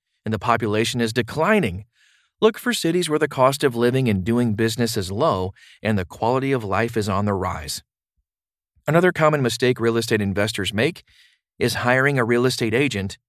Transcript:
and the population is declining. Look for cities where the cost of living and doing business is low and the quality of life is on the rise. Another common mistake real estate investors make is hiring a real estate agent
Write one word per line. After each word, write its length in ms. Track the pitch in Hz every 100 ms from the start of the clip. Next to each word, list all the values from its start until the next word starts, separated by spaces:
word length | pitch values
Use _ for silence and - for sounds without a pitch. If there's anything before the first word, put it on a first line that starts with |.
| _ _ 107
and 80 |
the 60 | 107
population 600 | - 117 110 107 113 123
is 120 | 113
declining. 720 | 120 117 151 175 214 113 92 - _ _ _ _ _
Look 160 | 214 -
for 160 | 247
cities 360 | 220 165 180 165
where 100 | 151
the 80 | 147
cost 360 | 135 131 139
of 120 | 139 117
living 340 | 120 131 127
and 140 | 95
doing 300 | 95 120 120
business 440 | 104 113 113 113 110
is 140 | 90
low 420 | 101 160 95 92 - - -
and 160 | 107 101
the 80 | 85
quality 460 | - 110 131 135
of 120 | 131
life 340 | 104 95 117 113
is 100 | 104
on 180 | 95 104
the 80 |
rise. 480 | 98 90 90 71 - - _ _ _ _ _ _ _ _ _ -
Another 280 | 160 180
common 280 | 160 156 151
mistake 380 | 120 113 127 127
real 160 | 117 117
estate 260 | 117 110
investors 520 | 98 98 107 - 90
make 300 | 104 151 - - _ _ _ _ -
is 180 | 120 110
hiring 440 | 120 131 139 135
a 60 | 117
real 200 | 120 127
estate 280 | - 113
agent 440 | 117 147 101 98 -